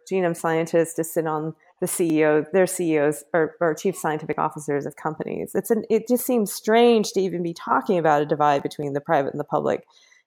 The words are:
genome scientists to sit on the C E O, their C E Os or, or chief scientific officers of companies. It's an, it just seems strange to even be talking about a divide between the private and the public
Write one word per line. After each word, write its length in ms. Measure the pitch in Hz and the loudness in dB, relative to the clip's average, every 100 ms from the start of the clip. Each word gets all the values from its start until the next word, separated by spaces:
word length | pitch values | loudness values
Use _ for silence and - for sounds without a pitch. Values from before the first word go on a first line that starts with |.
| - | -6
genome 260 | 190 175 170 | -2 -2 -2
scientists 580 | 170 160 165 170 160 | -2 -2 2 0 0
to 100 | - | -2
sit 220 | 160 175 160 | -4 -2 -2
on 280 | 156 160 156 _ _ | -2 -4 -8 _ _
the 60 | 175 | -4
C 320 | - 170 156 | -2 2 4
E 40 | |
O, 220 | 156 151 151 | 4 4 2
their 140 | 190 180 | 2 2
C 280 | - 175 | 0 0
E 40 | 156 | 2
Os 240 | 147 151 - | 2 0 -2
or, 220 | 175 156 - | 0 0 0
or 140 | 170 | -2
chief 220 | 156 196 180 | 0 -2 -2
scientific 420 | 165 151 151 156 | -2 -4 -4 -4
officers 480 | 156 160 147 143 143 | -4 -4 -4 -4 -4
of 80 | |
companies. 560 | - 156 156 - 85 82 | -8 -8 -6 -8 -8 -6
It's 160 | - - | -4 0
an, 140 | 226 - | -2 0
it 160 | 220 220 | -2 0
just 160 | 247 | 0
seems 260 | - 247 202 | 0 0 -2
strange 580 | - - 226 240 233 208 | -4 2 4 6 4 2
to 80 | - | -2
even 220 | 190 175 | -2 -2
be 100 | 175 | -6
talking 460 | 170 - 262 262 185 | -6 -2 -2 2 2
about 240 | 160 147 | 4 4
a 20 | |
divide 380 | 151 156 147 143 | 2 2 2 2
between 300 | 143 - 143 | -2 -6 -6
the 60 | 139 | -4
private 320 | - 156 139 | 0 0 0
and 80 | 143 | -4
the 40 | |
public 400 | 143 147 143 - - _ _ _ | -2 -2 0 -2 -4 _ _ _